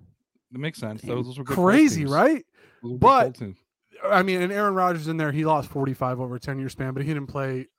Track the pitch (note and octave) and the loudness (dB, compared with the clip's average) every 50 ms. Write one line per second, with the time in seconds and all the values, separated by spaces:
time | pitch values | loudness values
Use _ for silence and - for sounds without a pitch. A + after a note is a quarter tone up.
0 | _ _ _ _ _ _ _ _ _ _ B2 C3 D3 D#3+ - - - G#2+ G#2+ G#2+ | _ _ _ _ _ _ _ _ _ _ -12 -10 -10 -10 -8 -8 -10 -10 -10 -10
1 | - - A#2+ B2 A#2+ B2+ B2+ C#3+ C3 C#3 C#3 F#3 F3 F#3 A3 D4+ D#4 C4+ F3 E3 | -8 -6 -6 -6 -6 -8 -10 -10 -8 -4 0 2 4 6 6 6 6 6 4 0
2 | C#3+ C3+ C#3+ D#3+ A3 D4+ D#4+ - - _ _ _ _ _ _ _ A#2+ A#2 B2+ B2+ | -2 0 2 4 4 4 2 0 -4 _ _ _ _ _ _ _ -12 -10 -2 4
3 | G#3 B3+ C4+ B3+ G#3 C3 B2 - A#2 G2 F2+ - _ _ _ _ _ _ - - | 6 6 6 6 4 2 -2 -8 -12 -12 -12 -16 _ _ _ _ _ _ -12 -6
4 | - G3 G#3 F3+ F#3 G3 F#3 F3+ F3+ F#3 G3+ G#3 G#3+ G3+ F#3+ F#3 F3+ F3+ F3 D#3+ | -2 2 2 4 4 2 0 0 0 -2 0 0 0 0 2 2 2 0 0 -2
5 | D3+ D#3+ D#3+ D#3+ D#3 D3 C#3+ D#3 D#3 D#3 D#3 C#3+ B2 - - C#3+ C3+ C3+ B2+ - | -4 -4 -4 -2 -2 -2 -2 0 2 2 2 0 0 -4 -4 -4 -4 -4 -2 -4
6 | C3+ B2+ B2+ B2 B2+ B2 B2 B2 - C#3+ C3+ C3+ C3+ C3 - - C3+ C3 C3 C3+ | -4 -4 -4 -4 -6 -8 -8 -8 -8 -8 -8 -6 -8 -8 -8 -8 -8 -6 -6 -4
7 | C#3 D#3 D#3 C#3+ C#3 - - C#3+ C3+ C3+ C3 B2+ C3+ - _ | -4 -4 -4 -6 -6 -8 -6 -6 -4 -4 -4 -6 -8 -12 _